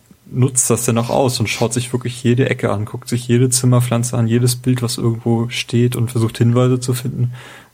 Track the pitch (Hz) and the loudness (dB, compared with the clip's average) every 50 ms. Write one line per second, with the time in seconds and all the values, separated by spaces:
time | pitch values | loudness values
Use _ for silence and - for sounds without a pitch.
0 | _ _ _ _ _ - - 127 123 131 - - - - 120 110 - - 113 113 | _ _ _ _ _ -8 -2 0 0 2 2 0 0 2 0 0 0 0 0 0
1 | 117 123 - 131 139 127 123 - 113 - - - 120 113 - 123 123 - - 123 | 0 0 2 2 2 2 2 0 -2 -2 -2 -2 -2 -2 0 -2 -4 -4 -4 -6
2 | - 123 120 - - 120 117 117 131 - 120 123 - 113 104 101 107 107 - 123 | -6 -6 -8 -2 0 2 2 2 2 0 0 0 0 -2 -2 -2 -4 -6 -8 -12
3 | - - - 120 - - 120 120 127 131 127 - - 127 123 123 120 120 120 117 | -8 -6 -6 -6 -2 0 2 4 4 2 2 2 2 4 4 4 2 2 0 -2
4 | 117 120 - 120 117 113 113 120 123 123 120 - - 127 127 123 120 113 - - | -2 -2 -2 0 0 2 2 2 2 2 0 -2 -2 -2 -2 0 -2 -4 -4 -2
5 | - 117 113 113 - 120 117 113 117 117 120 - - - - 117 120 123 123 123 | -2 -2 -2 -2 0 0 0 0 0 -2 -6 -8 -6 -2 0 2 2 2 2 0
6 | 120 113 - 117 110 113 - - 117 120 117 123 127 127 127 123 123 - 123 123 | -2 -2 0 0 -2 -2 0 2 2 2 4 4 4 2 2 0 0 -2 -4 -4
7 | - 127 - - 123 123 120 - - - - - - _ | -4 -6 -4 -2 -2 -4 -4 -8 -14 -20 -20 -20 -20 _